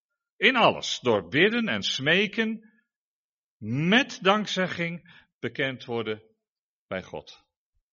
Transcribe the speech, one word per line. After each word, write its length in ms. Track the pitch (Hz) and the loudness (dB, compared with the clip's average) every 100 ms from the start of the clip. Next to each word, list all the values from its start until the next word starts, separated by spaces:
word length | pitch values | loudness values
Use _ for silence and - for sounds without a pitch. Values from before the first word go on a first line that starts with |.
| _ _ _ - | _ _ _ 0
in 200 | 202 254 | 2 4
alles, 440 | 180 85 - - | 4 4 -2 -2
door 280 | 123 107 85 | 2 2 2
bidden 400 | 131 190 233 220 | 2 2 2 -2
en 160 | 110 | -2
smeken, 880 | 95 - 135 175 208 214 220 220 - _ _ _ _ _ _ _ _ _ | -4 -4 0 2 0 -2 -4 -4 -12 _ _ _ _ _ _ _ _ _
met 640 | 107 123 165 226 277 - | -6 -2 2 2 2 0
dankzegging 1040 | 175 208 208 - 185 - 170 170 - - _ _ | 0 0 0 -4 -4 -4 -6 -8 -16 -20 _ _
bekend 460 | 117 120 135 123 - | -8 -4 -4 -6 -6
worden 360 | 117 110 107 - _ _ _ _ _ - | -4 -4 -6 -10 _ _ _ _ _ -10
bij 160 | 95 | -8
God." 420 | 87 78 - - _ _ _ _ _ | -8 -12 -14 -20 _ _ _ _ _